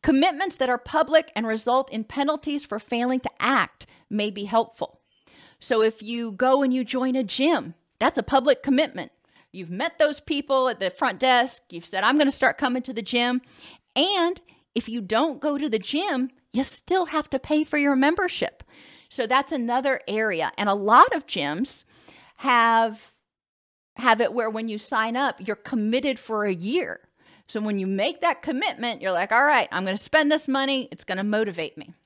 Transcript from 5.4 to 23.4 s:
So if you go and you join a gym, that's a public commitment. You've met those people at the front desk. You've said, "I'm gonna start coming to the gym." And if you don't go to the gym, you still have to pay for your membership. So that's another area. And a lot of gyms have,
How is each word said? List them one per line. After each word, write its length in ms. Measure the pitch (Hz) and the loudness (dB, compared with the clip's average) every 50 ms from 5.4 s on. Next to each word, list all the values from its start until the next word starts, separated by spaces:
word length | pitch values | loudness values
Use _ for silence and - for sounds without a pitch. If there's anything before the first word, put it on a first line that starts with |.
| - - _ _ | -20 -20 _ _
So 240 | - - 240 220 220 | -4 -2 2 2 2
if 180 | 220 220 - | 2 0 -4
you 300 | 208 214 233 233 233 226 | -10 -8 -6 -6 -6 -6
go 320 | 202 190 254 262 269 277 277 | -4 0 2 4 4 4 4
and 100 | 262 254 | 2 0
you 100 | 262 247 | 0 -2
join 320 | - - 262 262 262 247 | -2 -4 -2 -2 0 0
a 80 | 262 247 | -2 -2
gym, 520 | 190 - - 262 320 339 226 - 160 165 _ _ _ _ _ | -2 -2 2 2 2 2 2 -2 -6 -16 _ _ _ _ _
that's 180 | 226 294 - | 0 0 0
a 60 | 269 - | 0 -2
public 400 | - 294 269 247 294 254 - - | 2 2 4 4 4 2 2 2
commitment. 480 | 277 262 254 - - - 185 143 - _ _ _ _ _ _ _ _ | 0 2 2 2 -2 -4 -12 -12 -12 _ _ _ _ _ _ _ _
You've 180 | - 185 180 165 | -16 -14 -12 -10
met 300 | 175 196 285 330 - - | -6 -4 -6 -6 2 2
those 200 | 311 302 285 - | 2 2 2 -4
people 500 | _ - 294 277 277 - 269 262 254 254 | _ -4 -4 -4 -2 0 0 2 2 0
at 100 | 226 - | -2 -2
the 100 | 196 180 | -4 -6
front 300 | 180 - - 247 190 - | -2 -2 -2 -2 0 0
desk. 420 | 254 262 254 247 226 170 - - _ _ | 2 4 4 4 4 0 -4 -14 _ _
You've 160 | 180 165 - | -16 -16 -14
said, 180 | - - 190 196 | -8 -4 0 2
"I'm 140 | 226 277 | 4 4
gonna 140 | 302 294 277 | 4 4 2
start 260 | - - 269 254 - | 2 2 2 2 2
coming 240 | - 294 254 247 254 | 2 -2 -2 -2 -2
to 120 | 247 269 214 | -4 -6 -8
the 100 | 233 208 | -8 -6
gym." 400 | - 247 240 240 247 247 254 _ _ - - - - - _ _ _ _ | 0 0 2 2 2 0 -2 _ _ -20 -20 -20 -20 -20 _ _ _ _
And 460 | 247 311 381 415 370 330 349 359 - _ _ _ _ _ _ _ | 0 2 2 2 2 2 0 0 -4 _ _ _ _ _ _ _
if 160 | 233 - 220 | -6 -6 -4
you 120 | 220 240 | -8 -8
don't 380 | 202 180 220 226 294 330 262 - | -4 0 2 2 2 0 -2 -2
go 200 | - 302 285 269 | -4 -2 -2 -2
to 100 | 294 302 | -2 -2
the 80 | 220 | -2
gym, 540 | 220 180 - - 302 381 415 294 254 254 254 _ _ _ _ | -2 -2 -2 -4 -2 -2 0 -2 -2 -2 -4 _ _ _ _
you 120 | - 233 269 | -4 -4 -2
still 440 | - - - _ - 359 381 349 | -2 -4 -8 _ 0 0 0 0
have 220 | - 320 311 294 - | 0 -2 -4 -4 -2
to 80 | - | -6
pay 260 | 262 - - 302 302 311 | -6 -2 0 0 0 0
for 140 | - - | 0 0
your 180 | 294 285 285 269 | 0 2 2 2
membership. 680 | 262 269 294 349 392 381 349 - - - - _ _ - _ _ - - - - - _ _ | 4 2 2 2 0 -2 -4 -2 -4 -6 -6 _ _ -20 _ _ -20 -20 -20 -20 -20 _ _
So 180 | - - 233 | -8 -6 -2
that's 240 | 220 254 269 277 - | 2 2 0 2 0
another 500 | 320 262 233 233 240 262 262 277 262 - - | -4 -4 -2 -2 -2 0 0 0 -2 -2 -4
area. 440 | - 202 214 220 214 185 160 156 - - | -4 -2 -2 0 0 0 -2 -2 -4 -2
And 100 | - 202 | -2 0
a 60 | 202 196 | 0 0
lot 400 | 208 196 214 233 269 403 508 480 | 0 2 6 8 8 8 8 6
of 140 | 320 - | -4 -4
gyms 560 | - - 190 143 143 151 175 262 - - - - _ _ _ _ - - - - _ _ | -6 -6 -4 -2 -2 -2 -4 -4 -6 -8 -14 -16 _ _ _ _ -20 -20 -20 -20 _ _
have, 760 | - - 277 247 233 226 233 226 226 226 226 214 214 - _ _ _ _ _ _ _ | -6 0 2 4 4 4 4 4 4 2 0 -4 -10 -20 _ _ _ _ _ _ _